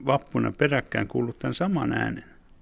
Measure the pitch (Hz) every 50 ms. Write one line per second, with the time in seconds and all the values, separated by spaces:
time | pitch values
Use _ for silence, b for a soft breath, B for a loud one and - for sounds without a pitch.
0 | 127 139 135 139 - - - 123 113 107 98 - 151 143 143 131 - - - 110
1 | 104 104 - 123 120 120 - - - 131 123 - 175 196 190 151 120 120 117 113
2 | 113 113 - - - - - - - - - -